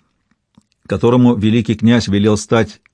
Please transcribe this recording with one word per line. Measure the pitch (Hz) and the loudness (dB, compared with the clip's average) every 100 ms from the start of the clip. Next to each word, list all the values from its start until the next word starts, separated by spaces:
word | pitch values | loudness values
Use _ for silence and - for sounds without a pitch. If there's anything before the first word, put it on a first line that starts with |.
| _ _ _ _ _ _ _ _ - | _ _ _ _ _ _ _ _ -10
которому | 98 117 123 123 | -2 0 2 2
великий | 120 107 113 110 | 2 0 0 -2
князь | 107 110 120 - | -2 0 0 0
велел | 101 104 107 | 0 0 -2
стать | - 117 107 - _ | -2 -2 -2 -8 _